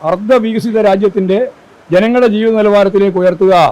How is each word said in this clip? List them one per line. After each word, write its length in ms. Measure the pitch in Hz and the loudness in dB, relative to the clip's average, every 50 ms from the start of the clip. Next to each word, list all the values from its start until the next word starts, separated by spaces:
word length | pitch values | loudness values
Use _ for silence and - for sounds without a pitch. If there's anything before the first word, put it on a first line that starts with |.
| 156 156 | -4 -4
അർദ്ധ 220 | 175 185 208 214 262 247 220 | -4 -4 0 0 0 0 0
വികസിത 320 | 226 220 220 - 233 214 220 214 202 | -2 -4 -4 -6 -4 -4 0 0 0
രാജ്യത്തിൻ്റെ 500 | 196 196 208 208 185 214 190 185 190 202 247 254 - _ _ _ - _ _ _ 156 | 0 0 -2 -2 -2 -2 -2 -2 -2 -2 -2 -6 -8 _ _ _ -20 _ _ _ 0
ജനങ്ങളുടെ 360 | 180 208 226 240 247 247 226 208 | 0 0 2 0 2 0 0 0
ജീവിത 180 | 214 220 226 226 220 | 0 -2 0 0 0
നിലവാരത്തിലേക്ക് 580 | 214 208 202 202 202 196 190 196 196 196 180 185 180 | 0 2 2 2 2 2 0 0 0 0 -2 0 0
ഉയർത്തുക 320 | 185 180 - 190 190 190 175 160 135 | 0 0 2 2 2 4 4 2 2